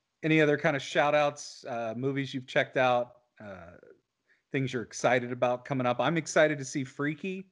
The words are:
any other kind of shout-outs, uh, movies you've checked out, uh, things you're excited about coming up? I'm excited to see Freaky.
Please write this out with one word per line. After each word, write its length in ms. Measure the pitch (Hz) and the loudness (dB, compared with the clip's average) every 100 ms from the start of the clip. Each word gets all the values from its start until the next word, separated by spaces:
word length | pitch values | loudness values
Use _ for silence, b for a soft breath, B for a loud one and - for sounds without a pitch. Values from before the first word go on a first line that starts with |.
| _ _ | _ _
any 180 | 160 160 | 2 4
other 180 | 151 147 | 4 2
kind 160 | 165 139 | 0 -2
of 60 | |
shout-outs, 840 | - 170 147 147 147 143 - - - | -2 2 4 4 2 -2 -14 -16 -10
uh, 260 | 117 113 117 | -6 -6 -4
movies 380 | 135 139 135 | -4 -4 -4
you've 120 | 135 131 | -8 -4
checked 300 | 147 131 143 | -2 0 2
out, 360 | 127 123 123 - _ - | 4 2 0 -10 _ -20
uh, 360 | 107 95 87 - - - _ _ _ _ _ | -16 -16 -18 -20 -20 -20 _ _ _ _ _
things 200 | 139 131 | -2 -2
you're 100 | 127 | -4
excited 480 | 104 - 127 127 120 | -6 0 2 2 0
about 340 | 123 123 123 | -2 0 -2
coming 220 | - 135 123 | -2 0 0
up? 140 | 123 | 2
I'm 160 | 127 165 | 0 0
excited 420 | 156 175 156 147 | 0 4 4 2
to 60 | |
see 200 | 131 151 | -6 -6
Freaky. 640 | 131 - 143 156 190 190 190 | -6 -4 -4 -4 -8 -10 -12